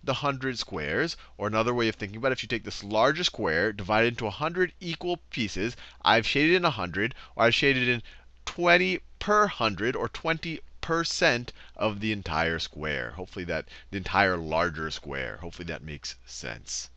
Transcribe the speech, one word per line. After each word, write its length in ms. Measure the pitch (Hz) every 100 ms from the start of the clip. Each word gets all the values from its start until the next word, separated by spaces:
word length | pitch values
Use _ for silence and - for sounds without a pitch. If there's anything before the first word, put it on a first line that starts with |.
the 120 | -
hundred 440 | 123 143 135 131 120
squares. 580 | - 92 73 95 160 - - -
Or 80 | 101
another 260 | 110 113
way 160 | 120 113
of 60 |
thinking 240 | - 101 110
about 140 | 131
it, 60 | 127
if 40 |
you 60 | 110
take 160 | 117
this 180 | 101 -
larger 400 | 101 107 127 156
square, 500 | 180 - 95 80 107
divide 320 | 104 92 107
it 40 | 117
into 180 | 117 110
a 40 |
hundred 420 | 101 151 175 180 -
equal 400 | 175 165 175 175 -
pieces, 460 | - 104 87 110 - - -
I've 220 | - 113 107
shaded 300 | 139 151 185
in 80 |
a 60 | 175
hundred, 440 | 110 90 92 113 - - -
or 80 |
I've 100 | 113
shaded 340 | 117 139 131 123
in 140 | 120 - - - -
twenty 540 | - - 175 175 185 185 - -
per 260 | - 208 208
hundred, 480 | - 113 92 113
or 140 | 123 113
twenty 500 | - 160 160 170 156 - -
percent 720 | - 165 165 - 165 120 123 - - -
of 240 | 110 101
the 100 | 110
entire 480 | 107 92 78 82 80
square. 540 | - 76 76 69 58
Hopefully 320 | 87 95 -
that, 240 | 85 80 - - -
the 60 | 98
entire 380 | 90 95 98 90
larger 540 | 80 80 87 78 80
square. 480 | 73 71 67 62 55
Hopefully 260 | 85 - 85
that 180 | 78
makes 320 | 78 73 - - -
sense. 640 | - 64 57 50 - -